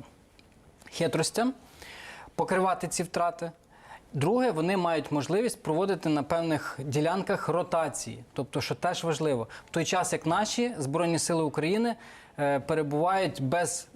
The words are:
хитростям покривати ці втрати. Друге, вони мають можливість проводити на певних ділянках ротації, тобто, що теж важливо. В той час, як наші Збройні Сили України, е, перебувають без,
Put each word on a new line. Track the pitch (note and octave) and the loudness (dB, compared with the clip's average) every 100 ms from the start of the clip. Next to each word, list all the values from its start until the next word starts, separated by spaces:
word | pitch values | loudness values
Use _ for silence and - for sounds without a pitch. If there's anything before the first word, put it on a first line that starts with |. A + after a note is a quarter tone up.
| - - - - - - - - - | -16 -20 -20 -20 -20 -20 -20 -20 -10
хитростям | - E3 D#3+ D#3 - A#3+ C4 - - - - - - - - | -2 0 0 0 0 0 -2 -10 -20 -18 -18 -16 -18 -8 -4
покривати | E3+ F#3+ F#3 F3+ E3+ | 0 2 2 0 -2
ці | - | -4
втрати. | E3+ - E3+ E3+ E3+ - - - - - - | -2 0 0 0 -6 -10 -20 -20 -20 -20 -8
Друге, | C#3+ C#3+ A#3+ B3+ | 0 2 4 2
вони | D#3 E3 G3 | 2 2 2
мають | F3 E3 C#3 | 2 0 0
можливість | D3 C3+ F#3 A#3+ - | -2 0 0 0 -2
проводити | - D#3 G3 F#3 E3 | -2 0 2 0 2
на | D3+ | 0
певних | C3+ E3+ E3 D3+ - - | 2 0 2 -2 -2 -8
ділянках | C#3 C#3 D#3 F#3 F3+ F#3+ - | -4 0 2 0 0 0 0
ротації, | D#3+ F3 E3+ D#3 - - A2 A#2 | 0 0 0 0 -4 -8 -12 -10
тобто, | - B2+ - | -8 -4 -4
що | - C#3 | -4 -2
теж | F3 F3 | -2 -2
важливо. | E3 D3+ D#3 B2+ A2 - - | -2 0 0 0 -4 -10 -6
В | |
той | E3+ D#3+ | -2 0
час, | F#3 F3 | 0 0
як | D#3+ D#3+ | -2 0
наші | F3+ G#3 - A#3+ A3 | 0 0 0 -2 -2
Збройні | C3+ D#3 E3+ E3 | -2 0 2 2
Сили | - E3+ | 2 2
України, | D#3 D3 D3+ G#3 A#3 A3+ - - - - | 0 0 2 2 0 -2 -10 -20 -14 -2
е, | C#3+ C#3+ | 2 2
перебувають | - D#3 D3 D3 E3+ F#3+ F3+ C3+ | 2 0 0 2 2 2 0 -2
без, | C3 E3+ E3 - - | 0 2 0 -2 -10